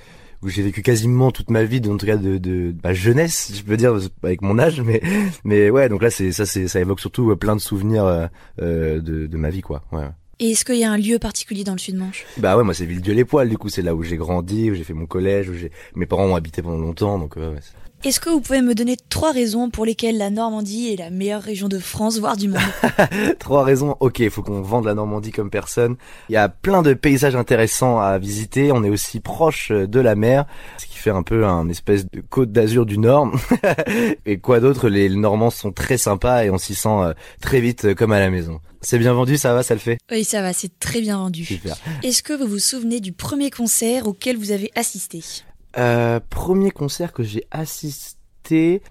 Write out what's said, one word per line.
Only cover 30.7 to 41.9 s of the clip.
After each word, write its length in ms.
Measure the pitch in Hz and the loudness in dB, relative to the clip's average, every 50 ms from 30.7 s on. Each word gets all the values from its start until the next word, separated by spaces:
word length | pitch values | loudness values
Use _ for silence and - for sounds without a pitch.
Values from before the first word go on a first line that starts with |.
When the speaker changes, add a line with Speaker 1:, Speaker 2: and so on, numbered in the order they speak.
| - - | -16 -14
Speaker 1:
ce 60 | - | -14
qui 100 | - - | -14 -14
fait 120 | - - 110 | -4 -2 0
un 100 | 101 92 | 0 0
peu 240 | 82 - 113 113 107 | 0 0 2 2 4
un 240 | 101 90 85 82 85 | 2 2 2 0 -2
espèce 360 | 87 - - - 104 101 95 92 | -4 -4 0 2 2 2 0 -4
de 120 | - - | -10 -14
Côte 300 | - - - 131 127 110 | -14 -4 0 0 0 2
d'Azur 340 | 101 117 107 107 117 123 117 | 4 4 4 4 4 2 2
du 100 | 104 104 | 2 2
Nord. 340 | 104 110 117 135 147 143 113 - 131 - - 247 - - 190 160 - | 2 4 6 6 6 4 2 0 -2 0 0 0 2 2 2 0 0
<laughs> 460 | 151 - 202 233 240 220 - - - | -2 -2 0 0 0 0 -2 -2 -4
Et 140 | 107 101 92 | -4 -4 -2
quoi 200 | - - 123 117 | 2 2 4 6
d'autre ? 300 | 117 135 143 127 123 113 | 6 4 4 4 2 2
Les, 200 | 101 101 98 98 | 4 4 4 4
les 60 | 95 | 2
Normands 340 | 101 107 104 101 107 113 117 | 2 2 2 2 2 2 2
sont 200 | - - - 104 | 0 -2 -6 -6
très 260 | 92 - - - 131 117 | -6 -4 -2 0 0 0
sympas 440 | - 110 101 92 - 123 127 123 113 | 2 0 0 2 2 2 2 4 4
et 40 | 101 | 2
on 80 | 95 | 0
s'y 160 | 90 - - 98 | 0 -2 -4 -6
sent, 120 | - - 110 | -2 0 2
euh, 240 | 107 101 92 82 78 - - - - - | 2 2 2 0 -2 -4 -10 -20 -16 -10
très 180 | - - 135 131 | -2 0 2 2
vite, 240 | 117 120 117 - - | 2 2 0 2 0
euh, 80 | 104 98 | 0 2
comme 180 | - 117 110 107 | 2 2 4 4
à 60 | 101 | 4
la 100 | 95 95 | 4 2
maison. 300 | 92 90 85 82 80 76 - - - - | 0 -2 -4 -6 -8 -10 -14 -18 -18 -12
C'est 160 | - - 123 | -4 0 2
bien 160 | 120 113 127 123 | 4 4 4 4
vendu, 240 | 120 127 127 147 | 4 2 2 2
ça 160 | 143 - 127 120 | 2 2 2 2
va, 80 | 123 | 2
ça 120 | 123 - 117 | 2 0 -2
le 40 | 104 | -2
fait ? 180 | - 117 117 113 - - | 0 -2 -4 -4 -4 -4
Speaker 2:
Oui, 120 | 233 220 208 | -4 -2 -2
ça 180 | - - 214 | -2 -2 -2
va, 120 | 190 185 175 | -2 -4 -4
c'est 260 | - - 180 - _ | -6 -8 -10 -10 _
très 220 | - - - 233 | -8 -4 -4 -2
bien 160 | 220 208 202 | -2 -2 -2
vendu. 280 | 196 190 185 175 165 170 | -2 -2 -4 -4 -6 -6
Speaker 1:
Super. 300 | - 98 87 - - 73 - - 156 | -8 -8 -6 -6 -8 -8 -8 -8 -10